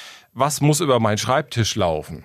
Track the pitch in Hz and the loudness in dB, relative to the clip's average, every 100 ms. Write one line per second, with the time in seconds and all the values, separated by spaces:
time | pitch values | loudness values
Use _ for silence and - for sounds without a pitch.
0 | - - _ 117 143 139 143 151 156 123 | -20 -20 _ -4 -2 2 2 2 2 2
1 | 113 104 107 135 - 120 104 107 90 78 | 2 0 0 -2 -2 -2 -2 0 -2 -2
2 | 76 78 | -6 -14